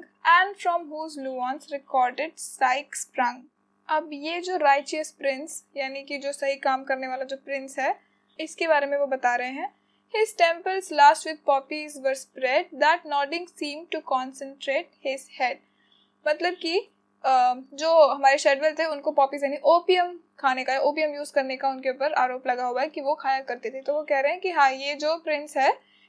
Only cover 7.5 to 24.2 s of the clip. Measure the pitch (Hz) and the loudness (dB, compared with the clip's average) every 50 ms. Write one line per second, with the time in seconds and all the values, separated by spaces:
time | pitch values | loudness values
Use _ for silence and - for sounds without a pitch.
7.5 | 277 269 269 269 - 277 262 302 403 - _ _ _ _ _ _ _ - 320 311 | -8 -8 -8 -8 -6 -4 -2 -2 -2 -4 _ _ _ _ _ _ _ -12 -10 -10
8.5 | - - 339 330 311 285 277 277 285 285 285 269 269 262 254 240 240 240 247 254 | -6 -2 0 2 2 2 2 0 -2 -2 -2 -2 -2 0 0 0 0 0 -4 -6
9.5 | 262 285 339 403 _ _ _ _ _ _ _ _ - 427 440 440 - - 349 330 | -8 -8 -8 -10 _ _ _ _ _ _ _ _ -2 -2 -2 0 2 2 2 2
10.5 | 339 349 370 370 381 381 370 - 311 294 285 285 320 311 - 320 320 302 - - | 2 0 -4 -4 -4 -4 -4 -2 4 8 8 8 8 6 2 -8 -10 -4 0 2
11.5 | 277 269 269 - 302 302 302 302 294 285 262 269 269 269 - _ - 262 262 254 | 2 2 0 -4 -10 -10 -10 -12 -10 -6 -4 -4 -4 -4 -8 _ -10 -4 -2 0
12.5 | 262 320 359 359 320 262 285 302 330 349 349 311 294 285 285 277 311 339 359 349 | 2 0 0 -2 -2 2 4 4 4 2 0 -4 -2 -2 -2 -2 -4 -6 -8 -10
13.5 | - - 320 294 285 302 339 339 - 311 302 - 277 262 262 262 269 - 277 269 | -10 -10 -8 -8 -8 -10 -10 -10 -10 -8 -4 -2 -2 -2 -2 -4 -10 -14 -14 -16
14.5 | 277 277 - 285 262 311 339 - _ _ - 277 262 269 - - - - 277 247 | -16 -10 -6 -4 -4 -4 -4 -6 _ _ -8 -6 -6 -8 -10 -12 -8 -4 -4 -4
15.5 | - - _ _ _ _ _ _ _ _ _ _ _ _ - 302 302 311 330 359 | -4 -6 _ _ _ _ _ _ _ _ _ _ _ _ -2 -2 0 0 0 -2
16.5 | 359 359 - 330 330 403 480 _ _ _ _ _ _ _ - 269 262 254 247 254 | -2 -2 -4 -2 -2 -2 -2 _ _ _ _ _ _ _ 0 2 4 4 4 2
17.5 | 254 254 262 - 285 269 302 320 330 330 302 269 269 277 277 269 269 302 - 302 | 0 -2 -8 -16 -8 -2 0 4 8 8 8 8 6 4 4 4 4 6 4 4
18.5 | 277 269 294 311 302 302 320 320 302 285 285 311 302 294 269 269 285 285 277 269 | 2 4 2 0 0 0 -2 -2 -2 -4 -4 -2 2 4 2 2 2 -2 -4 -4
19.5 | 285 294 - - 330 349 349 - 359 359 349 359 359 339 _ _ _ - - 269 | -2 0 4 4 4 6 6 4 2 2 2 0 -4 -12 _ _ _ -2 0 0
20.5 | 254 254 254 254 262 269 - 285 294 320 311 302 285 285 294 - - 285 269 262 | 0 0 -2 -2 0 2 2 0 0 0 0 -2 -2 -4 -6 -2 0 0 0 0
21.5 | 262 262 - 269 262 262 269 269 254 269 269 302 311 - 254 254 254 262 262 262 | -2 -4 -4 -4 -4 -4 -4 -4 -2 -2 -2 0 2 2 0 0 0 -4 -4 -4
22.5 | 247 247 247 247 247 247 269 311 - 320 277 269 302 302 - 269 269 269 269 262 | -2 -2 -2 -2 -2 -2 -2 -4 -4 -4 -2 -2 -2 -2 -2 -2 -2 -2 -2 -6
23.5 | 262 262 - 226 262 262 269 - 294 302 302 302 294 269 | -8 -8 -8 -10 -10 -8 -4 -4 -4 -2 -2 0 0 0